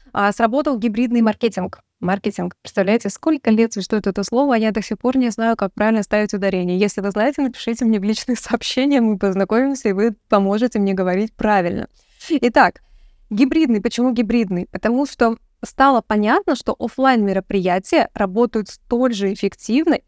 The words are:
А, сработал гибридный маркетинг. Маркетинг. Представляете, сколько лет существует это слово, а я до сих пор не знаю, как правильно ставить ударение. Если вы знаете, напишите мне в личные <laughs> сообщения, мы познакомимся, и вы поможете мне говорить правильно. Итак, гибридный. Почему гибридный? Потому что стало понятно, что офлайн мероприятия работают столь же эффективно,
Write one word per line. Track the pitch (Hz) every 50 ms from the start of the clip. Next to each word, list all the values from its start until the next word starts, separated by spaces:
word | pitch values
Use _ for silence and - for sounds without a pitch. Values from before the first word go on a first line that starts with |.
| _ _ -
А, | 202 202 208
сработал | 208 - 233 220 240 285 285 302 262
гибридный | 208 214 233 202 233 254 233 240 233
маркетинг. | 226 220 - - - 220 - 185 180 185 - - _ _ _ _
Маркетинг. | - 175 196 190 - 208 - - 175 180 - _
Представляете, | - - - 208 180 196 220 233 - 196
сколько | - - - 320 320 277 - 226
лет | 220 214 226 226 -
существует | 202 185 - 226 208 -
это | 196 185 202 196
слово, | - 233 247 285 285 240
а | 220
я | 220 220
до | 202 220 -
сих | - 214 -
пор | - 247 254
не | 262 247 233
знаю, | 202 - 226 226 226
как | - 202 190 -
правильно | - 208 220 226 214 196
ставить | - 220 214 208 208 -
ударение. | 190 202 196 185 185 180 180 180
Если | 185 202 202 - 208
вы | 190 202
знаете, | 190 208 220 285 277 -
напишите | 277 254 262 - - 233 233 - 247
мне | 226 220 202
в | 190
личные | 208 220 - - - 240
<laughs> | -
сообщения, | - - 240 226 - - - 254 269 285 285 254
мы | 226 220 214
познакомимся, | 185 202 196 185 196 196 - 214 233 269 277 277 262 - 214
и | 190
вы | 190 214 233 202 - _ _
поможете | 220 202 196 196 202 214 247 240 -
мне | 208 202 196 196
говорить | 185 185 185 180 190 220 220 -
правильно. | - - 214 208 196 175 175 190 - - - _ _ _ _ _ _ - -
Итак, | 330 269 - 240 226 285 233 180 - - - _ - - - - _ _ _ _
гибридный. | 208 202 285 269 - 320 320 254 226 208
Почему | 185 233 - - 247 262
гибридный? | 233 240 233 196 226 240 220 180 185 175 - -
Потому | - 190 - 220 240 262 285
что | 269 - - 240 226 226 - _ _ _ _ -
стало | - - - 269 277 262 226
понятно, | - - 214 208 208 214 269 392 - 359 277
что | - - - -
офлайн | - 233 226 - - 262 269 254 226 202
мероприятия | 196 190 190 - - - 196 180 180 175 190 - - 339 311 - - -
работают | - 202 190 185 226 240 233 - 220 202 -
столь | - - _ _ 240 233 254 254 233
же | 190 196 190 202
эффективно, | - - 196 - - - - 226 294 320 339 247 - -